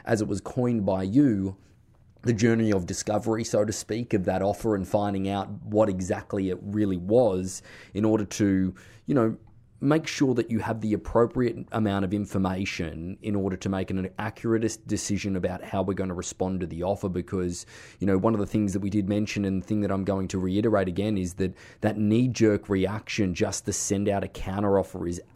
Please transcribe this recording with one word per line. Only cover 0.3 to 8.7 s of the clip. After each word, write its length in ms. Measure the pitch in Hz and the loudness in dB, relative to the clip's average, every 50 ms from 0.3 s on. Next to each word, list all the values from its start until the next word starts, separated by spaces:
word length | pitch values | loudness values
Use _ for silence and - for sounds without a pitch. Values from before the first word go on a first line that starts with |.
| 104 95 | -2 -4
coined 440 | - - - 131 123 123 120 113 101 | -6 -6 -2 0 0 2 2 0 2
by 200 | 98 95 95 95 | 0 0 0 0
you, 520 | 98 101 139 147 139 110 98 95 95 95 - - - - _ _ _ _ _ - _ _ _ - | 2 4 6 6 6 4 2 0 -2 -4 -8 -16 -20 -20 _ _ _ _ _ -20 _ _ _ 0
the 100 | 117 120 | 0 2
journey 400 | 101 110 117 113 113 113 110 104 | 4 6 4 6 6 4 4 2
of 140 | 95 87 | 2 0
discovery, 580 | 85 95 - - - 107 107 - 110 110 110 117 | -2 -6 -6 -2 -2 -2 0 0 0 0 0 -2
so 220 | - - 104 107 | 0 2 2 2
to 60 | 107 104 | 2 -2
speak, 420 | - - - 107 113 120 123 - | -6 -4 -6 -4 -6 -4 0 0
of 100 | 104 90 | 0 2
that 160 | 101 92 92 | 2 0 2
offer 340 | 95 101 - - - 113 107 | 2 0 0 0 0 0 0
and 140 | 98 92 87 | 0 0 0
finding 400 | - 104 104 104 101 98 95 98 | 0 0 2 2 0 -2 -2 -2
out 180 | 98 101 98 101 104 98 - | -2 -2 -4 -6 -8 -12 -8
what 280 | 107 104 104 110 104 | 0 4 4 4 4
exactly 580 | 95 92 92 87 104 98 98 - - 101 95 92 | 2 -2 0 -2 -2 -4 -4 -6 -4 -2 -2 -2
it 100 | 90 92 - | -2 -4 -6
really 340 | 101 101 107 107 104 95 | -4 -2 0 0 2 0
was 640 | 87 85 92 107 123 127 110 95 92 92 92 - - - - - - - - - | -2 0 2 4 4 6 4 2 0 -2 -4 -8 -10 -14 -18 -20 -20 -18 -8 -4
in 100 | 95 107 | 0 2
order 220 | 110 110 107 104 | 4 4 2 2
to, 500 | 98 - - 110 101 95 95 92 92 | 0 -2 2 2 4 4 4 2 0